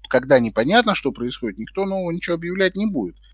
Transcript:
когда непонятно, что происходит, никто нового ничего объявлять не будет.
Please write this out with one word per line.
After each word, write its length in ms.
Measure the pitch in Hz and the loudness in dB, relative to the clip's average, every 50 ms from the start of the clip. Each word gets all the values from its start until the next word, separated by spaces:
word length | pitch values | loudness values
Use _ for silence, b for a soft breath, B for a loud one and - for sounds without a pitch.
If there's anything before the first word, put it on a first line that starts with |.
| - - | -4 0
когда 300 | - 123 131 135 139 127 | 0 0 4 6 4 4
непонятно, 560 | 117 110 - 110 120 151 208 240 233 208 180 | 4 2 0 0 2 4 4 4 4 2 0
что 160 | - - 135 - | -2 -2 -4 -4
происходит, 460 | - 120 123 - - 120 107 95 107 | -4 -6 -8 -6 -6 -8 -8 -8 -8
никто 260 | 110 - - 190 196 | -12 -8 -4 -4 -2
нового 260 | 190 190 190 180 170 | -2 -2 -4 -4 -4
ничего 240 | 170 175 - 185 170 | -6 -6 -4 -4 -4
объявлять 400 | 165 170 175 185 196 190 185 185 | -4 -4 -4 -2 0 0 0 0
не 100 | 196 214 | -2 -4
будет. 280 | 214 190 127 95 85 - - _ _ | -2 -2 -4 -4 -6 -8 -14 _ _